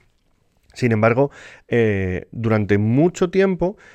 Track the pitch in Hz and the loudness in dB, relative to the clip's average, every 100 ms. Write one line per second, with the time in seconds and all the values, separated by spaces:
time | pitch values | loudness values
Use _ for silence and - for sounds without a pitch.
0 | _ _ _ _ _ _ _ - 123 107 | _ _ _ _ _ _ _ -4 -2 2
1 | 113 117 143 - - - - 120 110 98 | 2 2 -2 -4 -20 -18 -4 0 0 0
2 | 92 92 - - 113 110 98 101 107 123 | -2 -6 -8 -6 -2 0 2 0 2 2
3 | 175 - 185 190 196 175 175 214 - | 0 0 -2 0 0 0 -4 -6 -18